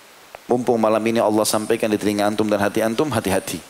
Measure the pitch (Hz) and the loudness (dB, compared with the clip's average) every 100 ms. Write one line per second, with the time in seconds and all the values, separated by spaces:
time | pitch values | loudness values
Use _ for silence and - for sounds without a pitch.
0 | - - - - - 123 123 117 110 110 | -20 -20 -20 -10 -2 0 0 2 2 2
1 | 110 113 104 107 107 110 107 113 113 104 | 0 2 2 2 0 -2 0 0 0 0
2 | 101 104 104 107 107 104 101 110 110 113 | 0 0 0 0 0 2 0 0 -2 0
3 | 156 117 95 95 - 87 - | -2 -2 0 -2 -2 -10 -10